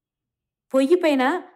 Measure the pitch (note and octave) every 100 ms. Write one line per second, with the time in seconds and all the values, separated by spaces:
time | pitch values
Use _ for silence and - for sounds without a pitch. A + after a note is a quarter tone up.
0 | _ _ _ _ _ _ _ C4 C4+ F4+
1 | E4+ C#4 B3+ F4 -